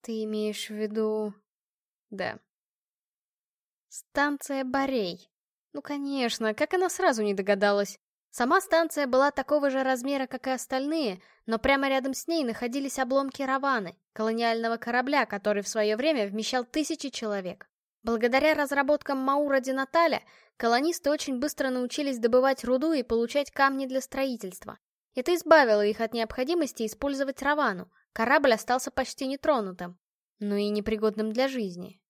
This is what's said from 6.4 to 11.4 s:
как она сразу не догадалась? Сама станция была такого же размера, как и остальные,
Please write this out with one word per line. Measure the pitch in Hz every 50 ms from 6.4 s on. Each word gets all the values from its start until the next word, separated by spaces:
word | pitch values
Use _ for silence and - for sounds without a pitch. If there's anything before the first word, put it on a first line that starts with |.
| 226 220 214
как | - 294 302 -
она | 370 370 349
сразу | 339 - 370 359 269 220 214
не | 208 202
догадалась? | 190 190 196 208 202 208 202 202 202 202 196 - - _ _ _ _ _ _
Сама | - - 247 247 330 381
станция | 370 - - 330 339 320 - - 285
была | 262 240 254 277 285
такого | 277 - 277 - 294 302 285 277
же | 262 269 262
размера, | 262 262 247 240 277 285 277 269
как | 247 - 254 -
и | 269
остальные, | 262 240 - - - 262 269 285 311 330 302 226 185 185 _ _ _ _